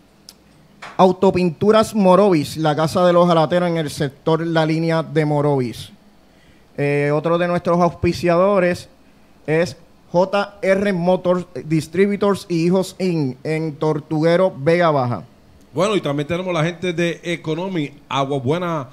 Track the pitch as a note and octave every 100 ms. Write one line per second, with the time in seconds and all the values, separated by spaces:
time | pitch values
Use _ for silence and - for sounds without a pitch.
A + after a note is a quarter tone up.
0 | _ _ - - _ _ _ _ - -
1 | F#3 F3+ G3 F3+ F3+ D3+ G3+ A3 A3 A3
2 | F#3+ F3+ G#3 F3 C#3+ D3+ D#3 D3+ D#3 F#3
3 | F3+ F3 F3 E3 D#3 F3 F3 E3 D3+ -
4 | D3 - - D#3+ E3 D#3+ D#3 D#3+ E3 D#3+
5 | C#3 C#3+ D3+ D3 D3 C#3+ B2 A#2 - -
6 | _ _ _ _ _ - _ - C#3+ C#3+
7 | C#3+ D3 D#3+ E3+ F3 F3 F#3 E3+ F3 -
8 | F3 E3+ F3 E3+ F#3+ G3+ F3+ F3 - _
9 | _ _ _ - - D#3 E3+ - - -
10 | _ F3 F#3+ G3+ G3+ - F#3 F#3+ G3+ F#3
11 | F3 F#3 F3+ F3+ F3 - D3+ D#3+ C#3+ F3
12 | G3+ G3+ G3+ F#3+ - E3+ E3+ F#3+ F3+ -
13 | F#3 E3+ C#3 C3 D3+ D#3 D#3+ C#3+ D#3 D#3
14 | - D#3 D#3+ E3+ F#3+ A2+ C#3 E3+ E3+ C#3+
15 | B2 A2 - - _ - - C3 F#3+ G3+
16 | D3+ C#3+ D3 F3 F#3 F3 D#3+ E3+ F3+ E3
17 | E3+ D#3+ E3+ E3+ - D#3 F#3 F#3 C#3+ -
18 | - C3 C3+ C#3+ B2 E3 F3 E3 B2+